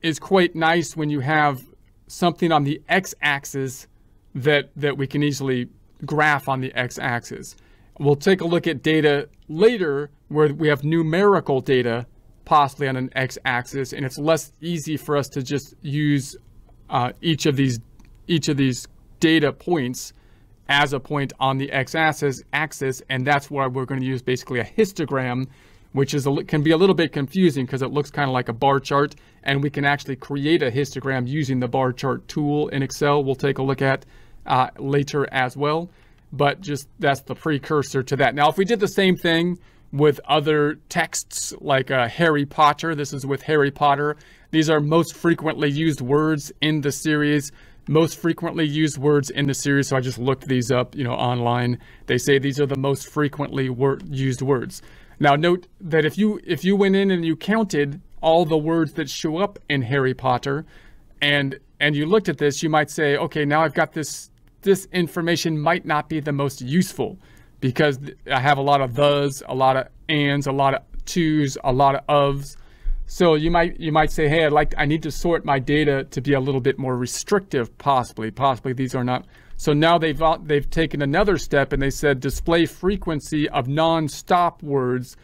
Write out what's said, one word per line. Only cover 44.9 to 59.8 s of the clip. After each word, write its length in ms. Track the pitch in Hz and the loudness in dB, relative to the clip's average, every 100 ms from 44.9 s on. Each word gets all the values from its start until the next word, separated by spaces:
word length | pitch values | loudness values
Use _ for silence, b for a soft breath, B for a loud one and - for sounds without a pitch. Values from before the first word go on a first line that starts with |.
| 165 160 | 2 0
frequently 560 | - 170 165 160 143 151 | -2 0 0 -2 -2 -2
used 300 | 143 160 143 | 0 -2 -2
words 500 | 123 143 156 151 - - | 0 2 2 -2 -4 -4
in 200 | 151 156 | -2 0
the 100 | 143 | -2
series. 600 | 131 160 151 147 147 143 b b b b | -4 -2 0 2 0 -2 b b b b
Most 320 | 151 165 - | 2 2 0
frequently 480 | 165 165 170 147 156 | -4 -2 -4 -2 -2
used 320 | 147 156 135 | 0 -2 0
words 320 | 143 147 139 | 2 2 0
in 160 | - 143 | -2 -2
the 80 | |
series, 320 | 135 143 139 131 | -2 0 0 2
so 80 | 135 | 0
I 40 | |
just 180 | 127 113 | -2 -4
looked 300 | 127 135 - | -2 -2 0
these 240 | 127 117 | -2 0
up, 240 | 123 127 - | 0 -2 -4
you 80 | |
know, 80 | 120 | -6
online. 640 | 127 123 123 120 120 123 120 B B B | -2 -2 0 0 0 -2 -4 B B B
They 120 | 123 | -2
say 220 | 147 139 | 2 2
these 180 | 139 139 | 2 -2
are 80 | 139 | -2
the 120 | 135 | -2
most 300 | 139 135 - | -2 -4 -4
frequently 600 | 151 143 - 139 135 131 | -2 -2 -2 -6 -4 -4
wor-, 320 | 120 139 139 - | 0 0 0 -6
used 320 | 135 135 127 | -4 -2 -2
words. 400 | 135 131 - - B B B B | 0 -2 -2 -12 B B B B
Now 160 | 143 143 | 2 4
note 320 | 170 180 - - | 4 0 -4 -16
that 240 | 175 160 | -2 0
if 140 | 151 185 | 2 0
you, 220 | 214 208 | -2 -2
if 200 | - 160 | -4 -2
you 100 | 185 | 0
went 220 | 196 196 190 | 2 4 2
in 160 | 196 | 2
and 120 | 180 | 0
you 120 | 165 151 | 0 -4
counted 640 | - 220 214 151 143 147 - - | 0 0 0 0 -2 -4 -16 -4
all 240 | 160 160 | 2 4
the 140 | 160 160 | 4 0
words 360 | 151 165 151 | 0 0 0
that 140 | - 143 | -4 -8
show 280 | - 160 160 | -6 -4 -2
up 240 | 202 - - | -4 -4 -4
in 140 | 143 | -2